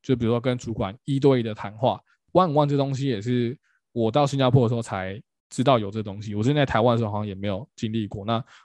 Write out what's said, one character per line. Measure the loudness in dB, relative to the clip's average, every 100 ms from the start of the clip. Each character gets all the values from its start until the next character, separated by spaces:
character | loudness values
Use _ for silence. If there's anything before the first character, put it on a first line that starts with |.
就 | -2
比 | 0 2
如 |
说 | 0
跟 | 0 -4
主 | -4
管 | -6 -6 -6 -4
一 | 2
对 | 4 4
一 |
的 | 0 -6
谈 | -10 -4
话。 | -2 -2 _ _ _
one | 2 4
on |
one | 4 2
这 | 2
东 | -2
西 | -2 -4
也 | -4
是 | -2 0 -2 -4 _ _ _
我 | -2 0
到 | 2 2
新 | 2
加 | 4
坡 | 4
的 | 4
时 | 0
候 |
才 | -4 -6 -6 -10 -16 _ _
知 | -2
道 | 4 4
有 | 2
这 | -6
东 | -8 -10
西， | -8 -2
我 |
之 | 0
前 | 2
在 | 2
台 | 4
湾 | 4 2
的 |
时 | 0
候 |
好 | -4
像 | -6
也 |
没 | -6 -6
有 | -6 -8 -8
经 | -6
历 | -4 -6
过。 | -6 -4
那 | -4 -4 -18